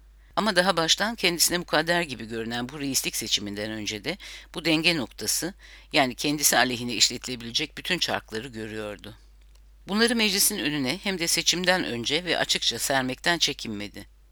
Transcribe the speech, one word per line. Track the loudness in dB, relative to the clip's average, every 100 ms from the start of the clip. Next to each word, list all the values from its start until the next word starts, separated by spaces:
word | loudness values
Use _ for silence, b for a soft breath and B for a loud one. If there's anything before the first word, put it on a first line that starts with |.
| -20 b b -2
Ama | 2 4
daha | 4 2
baştan | 2 2 0 0
kendisine | 0 4 2 2
mukadder | 2 0 2 0
gibi | 0 -6 -6
görünen | -6 -4 -4 -4
bu | -4
reislik | -2 0 -2 -4
seçiminden | -2 -2 -2 -4 -4
önce | -4 -6 -6
de | -6 -8 B B B
bu | -4 2
denge | 4 4 2
noktası, | -2 -6 -2 -2 -2 -8 B B B
yani | 2 2 0
kendisi | -2 2 4 4
aleyhine | 4 2 -2
işletilebilecek | 2 2 2 -6 -8 -4 -2 -2 -6
bütün | -4 -2
çarkları | 0 -2 -4 -8 -8
görüyordu. | -8 -8 -6 -8 -10 -14 -18 -20 -20 -20 -20 -20 -18 -2
Bunları | 2 4 4
meclisin | 2 4 2 2
önüne | -2 0 0 -2
hem | -2 -2
de | 0
seçimden | 2 2 2 4 2
önce | 2 -4 -2 -2 0
ve | 0
açıkça | 2 0 0 -2
sermekten | 0 2 0 0 0 2
çekinmedi. | 0 -2 -8 -8 -8 -12 -18 -20 -16